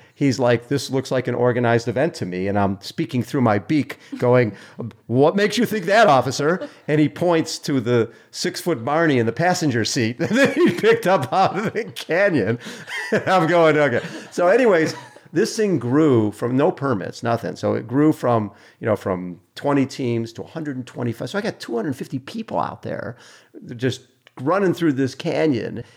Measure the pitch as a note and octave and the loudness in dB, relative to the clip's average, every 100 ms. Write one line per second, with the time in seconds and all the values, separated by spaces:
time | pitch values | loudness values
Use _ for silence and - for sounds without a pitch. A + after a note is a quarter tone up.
0 | - - C#3 A2+ B2 A#2 - C#3+ - C3 | -20 -2 0 2 2 0 0 -6 -2 -6
1 | - C3 B2+ A#2+ B2 A#2 A#2 A#2 A#2+ A2+ | -2 -4 -2 0 2 2 2 2 0 -2
2 | E3 - F2+ F2+ G2 G2+ G2 G2 - - | -2 -4 -6 -4 -2 0 0 -2 -8 -8
3 | E3 C3+ - C#3+ A#2 G#2 - D3+ - - | -4 -4 -2 0 2 2 0 -2 -2 -10
4 | - - B2 B2 A2 - - - A2+ - | -16 -2 2 4 2 -4 -16 -12 -12 -12
5 | - B2 D3+ G3 G#3 A#3 G#3+ G#3+ E3+ A3 | -2 2 4 4 0 0 0 -2 2 4
6 | G3+ C3 B2+ C3 D3 F#3 D4 - - D3+ | 6 6 2 -2 0 -2 -6 -12 -2 2
7 | D3 - F3 E3 - - - C3+ A2+ A#2+ | 2 2 2 2 0 -6 -4 -2 2 2
8 | A2 - _ - C3+ - F3+ C3+ A#2+ D#3 | 2 -6 _ -8 -6 -4 -4 -4 -2 2
9 | E3 C3 A2+ A2+ F3 F3+ D#3 A2+ G#2+ C#3 | 2 2 0 0 0 0 0 0 0 0
10 | A2+ A#2+ F3 A#3 C4 D#4 D4+ - G#3+ A3+ | -2 -2 -2 2 2 4 2 2 2 2
11 | F3+ F#3+ B2+ F3+ F#3 F3 G#3+ G3 G3 - | 2 0 0 0 0 0 -4 -4 -8 -10
12 | - E3+ G3+ D3 G2+ B2 - - - - | -4 0 2 2 0 -2 -8 -16 -12 -10
13 | - G#3+ - F#3 D#3+ F3 D#3+ D3+ C#3+ F#3 | -4 -2 2 2 4 4 4 4 2 0
14 | - D#4 - - F3 A#3+ A#3+ E3 D#3 - | -4 -12 -8 0 4 4 4 4 2 -4
15 | - - - D#3 G#3+ A3+ G#3 D3+ A#2+ C#3+ | -16 -20 -6 -2 -2 0 0 0 2 4
16 | D#3 A#2 G#2+ - B2 C3 E3+ F3+ C#3 G#2 | 6 4 2 -2 -2 2 0 0 -2 -2
17 | E2+ - A#2 A#2 - - G#2+ A2 A2+ C3+ | -4 -6 -4 -4 -4 -4 -2 -4 -2 2
18 | D#3 D3 B2+ A2+ G2+ - - _ A#2 G2+ | 2 2 0 0 -2 -10 -20 _ -2 -2
19 | G2+ F#2 F2+ E2+ _ - C#3+ C#3 C3 - | -2 -4 -6 -12 _ -6 0 2 0 -2
20 | B2 A#2 A2+ - - D#3+ D3 B2+ B2 - | -4 -2 -4 -10 -12 -10 -8 -8 -10 -6
21 | A#2+ A2+ B2+ G3+ G3+ - - A#3 - - | -6 -6 -6 -4 -6 -8 -6 -4 -4 -6
22 | E3 C3 - G#3+ A3 E2+ - - - - | -8 -10 -10 -12 -6 -4 -4 -6 -10 -8
23 | G#2 A#2+ - - _ - G#3+ A#2+ B2+ - | -10 -14 -20 -20 _ -20 -16 -4 -4 -4
24 | _ _ _ - C3+ F#3+ F#3 E3 E3 C3 | _ _ _ -8 -2 0 0 2 0 0
25 | C3+ - E3+ C#3 D#3+ A#2 F2 F#2+ - | -2 -4 -4 0 0 0 -4 -10 -14